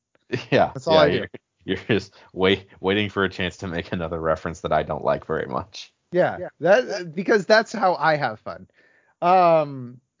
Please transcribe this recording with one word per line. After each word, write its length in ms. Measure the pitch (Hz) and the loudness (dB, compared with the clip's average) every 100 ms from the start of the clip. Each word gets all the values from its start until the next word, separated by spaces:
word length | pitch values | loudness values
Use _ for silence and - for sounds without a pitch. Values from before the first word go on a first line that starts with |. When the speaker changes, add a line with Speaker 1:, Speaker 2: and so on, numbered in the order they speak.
| _ _ - | _ _ -8
Speaker 1:
<laughs> 200 | 117 - | -8 0
Yeah, 200 | 123 87 | 2 2
Speaker 2:
That's 120 | 135 165 | -2 2
all 60 | |
Speaker 1:
yeah, 60 | 156 | 4
Speaker 2:
I 100 | 147 | 4
do. 60 | - | 2
Speaker 1:
you're, 120 | 95 - _ _ | -6 -14 _ _
you're 340 | - 95 - 101 | -6 -6 0 -2
just 160 | - _ - | -2 _ -16
wait-, 340 | 87 95 98 - - | -2 2 0 -4 -6
waiting 280 | 92 101 104 | -2 0 -2
for 120 | 101 | 0
a 40 | 95 | -2
chance 280 | - 90 - | -2 -8 -6
to 80 | 95 | -8
make 240 | 82 - | -6 -6
another 280 | 92 82 82 | -6 -6 -4
reference 400 | 80 78 85 78 | -2 -2 -4 -8
that 100 | 80 | -2
I 100 | 78 | -2
don't 220 | 78 78 | -2 -4
like 200 | 64 69 - | -2 -2 -4
very 200 | 80 - | -6 -4
much. 460 | 64 - - - _ - | -6 -8 -16 -20 _ -6
Speaker 2:
Yeah, 240 | 175 147 92 | -2 -2 -2
Speaker 3:
Yeah. 80 | 170 - | -12 -4
Speaker 2:
that, 540 | 156 220 247 196 175 | 2 2 2 -8 -8
because 320 | 156 190 220 180 | -8 0 0 4
that's 260 | 220 220 | 2 2
how 220 | 220 185 | -2 0
I 220 | 151 156 151 | 2 0 0
have 240 | 131 107 | -2 -6
fun. 260 | 95 87 92 _ _ _ _ - | -12 -14 -16 _ _ _ _ -4
Um, 800 | 175 185 175 160 147 135 120 127 _ - | 2 4 6 4 2 -8 -14 -16 _ -6